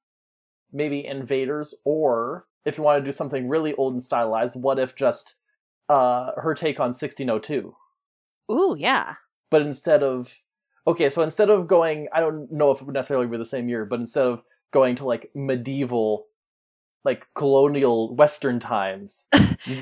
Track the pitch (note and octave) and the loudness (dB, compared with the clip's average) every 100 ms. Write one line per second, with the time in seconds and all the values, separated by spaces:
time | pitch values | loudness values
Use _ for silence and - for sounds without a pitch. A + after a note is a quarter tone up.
0 | _ _ _ _ _ _ _ C#3 D3+ C#3+ | _ _ _ _ _ _ _ -6 -4 -4
1 | C#3 C#3 C3 C3+ C3 D3+ D3 - C#3+ D#3 | -8 -10 -4 -2 -2 -4 -8 -6 -2 0
2 | C#3+ A#2 A#2+ F3 _ _ D3+ D#3 D3 C#3+ | 2 0 -2 -8 _ _ -8 0 2 2
3 | C#3 - C#3+ C3+ B2+ D#3+ D#3 C#3 C3+ B2 | 0 -6 -4 -4 -2 -2 -2 -2 -2 -2
4 | - B2+ A2+ A2 B2 B2+ C3+ C3 B2+ - | -2 -2 0 0 -2 -2 -2 0 -2 0
5 | B2+ - - - _ _ _ _ - C#3 | 0 0 -10 -20 _ _ _ _ 0 4
6 | B2 B2 B2+ - D#3 D3 D#3+ C#3 B2 B2 | 4 2 -2 -6 -4 -2 -4 -2 -4 -2
7 | D3+ - C3 A2 - C#3+ F#2 - _ _ | -8 -6 -2 -2 -2 -6 -6 -18 _ _
8 | _ _ _ _ - B3 F#4+ D3+ F#3+ C4 | _ _ _ _ -4 0 0 0 0 -2
9 | - - _ _ - D#3 D3 C#3 E3+ D3 | -4 -14 _ _ 0 2 2 -4 2 4
10 | C3+ B2+ B2 - _ _ _ _ - E3 | 4 -2 -8 -16 _ _ _ _ -2 2
11 | C#3 E3+ D#3 F3+ G#3 G3+ E3+ F3 E3 D3+ | 2 2 -2 2 4 4 4 4 4 -2
12 | D3 D#3+ D#3+ D3+ C3+ D3+ D3 C3 C3+ C3+ | -2 0 0 -2 -10 0 2 2 -2 -6
13 | B2+ C3+ A#2+ A2+ A#2 C3 A#2+ A#2 G#2 A#2+ | -2 -2 0 -4 -6 -6 -4 -4 -4 -6
14 | A#2 D3 B2+ A#2 _ _ _ C#3 C3 B2 | -4 0 0 -2 _ _ _ 2 2 2
15 | C3+ A2+ - C#3 C3+ B2+ A#2 C3+ B2+ A#2+ | -4 -6 -6 -8 -4 -4 -4 -4 -2 0
16 | A2 G#2 - _ _ _ _ _ _ _ | 0 -2 -6 _ _ _ _ _ _ _
17 | C#3 A#2+ - - C#3+ C3+ C#3+ C#3+ C3+ A2+ | -4 -4 -8 -4 2 6 6 4 2 2
18 | A2+ A#2+ D3+ - C3+ A#2+ - G#2+ F#2+ G2 | -2 4 4 4 -2 -2 -2 -4 -2 -6
19 | G2+ - - - - - - C3 | -14 -16 2 4 4 2 -6 -10